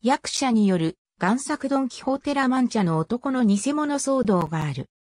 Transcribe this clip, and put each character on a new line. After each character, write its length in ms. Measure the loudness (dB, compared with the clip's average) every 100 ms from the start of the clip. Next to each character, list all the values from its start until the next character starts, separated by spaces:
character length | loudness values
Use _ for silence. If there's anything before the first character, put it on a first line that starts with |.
役 260 | 2 0 -2
者 220 | -4 0
に 180 | 4 4
よ 80 | 2
る 220 | 0 -4 _ _
贋 200 | 0 0
作 320 | -2 -6 -2
ド 100 | -2
ン・ 80 | -2
キ 140 | -6
ホ 140 | -4 -4
ー 20 |
テ・ 160 | -2
ラ・ 120 | 0 0
マ 140 | 2
ン 80 | 0
チ 100 | 0
ャ 40 |
の 160 | 0 0
男 320 | -2 -4 -2
の 120 | 0 2
偽 260 | 2 0
物 220 | -2 -2
騒 280 | -2 -2 0
動 240 | 2 2 2
が 180 | -2
あ 60 | -4
る。 200 | -6 -10 _